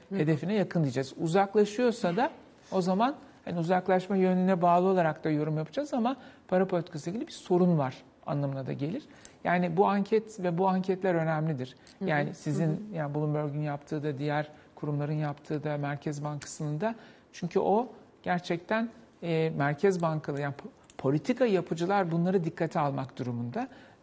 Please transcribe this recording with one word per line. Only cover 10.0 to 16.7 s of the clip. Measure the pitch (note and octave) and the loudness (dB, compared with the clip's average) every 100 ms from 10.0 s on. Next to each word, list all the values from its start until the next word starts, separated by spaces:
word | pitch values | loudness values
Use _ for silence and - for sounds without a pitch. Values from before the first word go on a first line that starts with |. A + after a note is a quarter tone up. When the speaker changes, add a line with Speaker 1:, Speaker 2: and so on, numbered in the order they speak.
| G3 A3 A3 - | 2 0 0 -4
Speaker 2:
ve | F3+ E3+ | -2 2
bu | F#3+ | 2
anketler | F#3 F#3 F#3 F#3+ | 2 0 0 2
önemlidir. | E3+ D#3+ D#3 D#3+ C#3 B2+ - - - | 2 2 0 -2 -2 -6 -12 -20 -8
Speaker 1:
Hı | |
hı. | F#3 | -2
Speaker 2:
Yani | D3 C#3+ | 0 -2
sizin, | - D3+ D3 D#3+ | -4 -4 0 0
Speaker 1:
Hı | |
hı. | D#3 - | -2 -6
Speaker 2:
yani | E3 C#3+ | -6 -4
Bloomberg'un | D3 D3+ D3+ D3+ D3 | -2 0 0 -2 -4
yaptığı | D3+ C#3+ - D#3 | -4 -6 -6 -6
da, | D3+ C3 | -4 -4
diğer | D3 D3 D3 - - | -2 -2 -4 -10 -20
kurumların | - D3+ C#3+ D3 | -8 -4 -2 -2
yaptığı | D#3 D3+ D3 - D3+ | -2 -4 -6 -6 -6
da, | D3+ D3 | -4 -4
Merkez | C#3+ C#3+ D#3+ D3 | -4 -4 -6 -6
Bankası'nın | D3+ D3 - - D3+ | -6 -8 -10 -8 -6